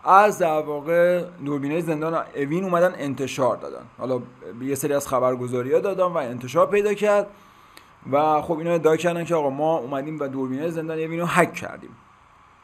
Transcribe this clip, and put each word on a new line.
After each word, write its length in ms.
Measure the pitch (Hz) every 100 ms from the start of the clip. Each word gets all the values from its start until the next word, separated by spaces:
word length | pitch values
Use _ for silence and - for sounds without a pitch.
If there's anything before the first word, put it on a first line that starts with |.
| 147
از 340 | 190 208 190
در 200 | 175 156
واقع 640 | 147 147 143 170 175 180 175 - 143
دوربینای 360 | 143 139 160
زندان 420 | 160 151 156 165 - 123
اوین 280 | 139 165
اومدن 300 | 190 175 180 185
انتشار 600 | 143 127 131 139 127 98
دادن. 240 | 71 62 62 -
حالا 240 | 123 127 117 - 82 113
یه 140 | 131 135
سری 180 | 156
از 140 | 143 135
خبرگزاری‌ها 720 | 131 127 127 123 123 123 160
دادن 240 | 196 185
و 140 | 180 170
انتشار 500 | 131 123 127 151 185
پیدا 260 | 202 208
کرد 340 | 202 208 202 202 - - - - - - - 127
و 300 | 135 156 151
خب 160 | 147 160
اینا 140 | 165
ادعا 240 | 170 156 160
کردن 280 | 170 170
که 120 | 165 165
آقا 140 | 143
ما 280 | 135 156 165
اومدیم 420 | 123 135 147 156
و 80 | 143
دوربینای 440 | 131 131 131 165
زندان 260 | 165 160 160
اوین 220 | 160 165
رو 60 | 170
هک 240 | 170 170
کردیم. 360 | - - - - - _ _ _ _ _ _